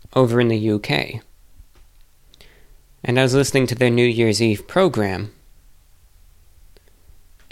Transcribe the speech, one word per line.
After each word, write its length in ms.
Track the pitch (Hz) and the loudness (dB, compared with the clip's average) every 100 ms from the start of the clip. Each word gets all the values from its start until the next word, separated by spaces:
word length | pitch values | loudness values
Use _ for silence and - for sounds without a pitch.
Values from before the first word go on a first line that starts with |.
| - | -4
over 260 | 131 123 120 | 0 2 2
in 80 | 120 | 0
the 100 | 110 | 0
U 220 | 107 104 | 0 -2
K. 420 | - 147 - 113 - - - - - - - - - _ _ - - - - - _ _ | -2 -4 -4 -10 -16 -20 -20 -20 -20 -20 -20 -20 -20 _ _ -20 -20 -20 -20 -20 _ _
And 160 | - 123 | -4 0
I 40 | |
was 100 | 131 | 2
listening 340 | 135 135 139 120 | 2 2 0 0
to 80 | 120 | 0
their 140 | 123 | 0
New 160 | 120 123 | 2 2
Year's 360 | 113 113 107 | 2 0 2
Eve 240 | 113 101 - | 0 -2 -2
program, 680 | 180 185 107 101 92 107 - - - - - _ _ - _ - - - - - - _ _ - - - - - | 0 0 0 -4 -4 -10 -16 -20 -20 -20 -20 _ _ -20 _ -20 -20 -20 -20 -20 -20 _ _ -20 -20 -20 -20 -6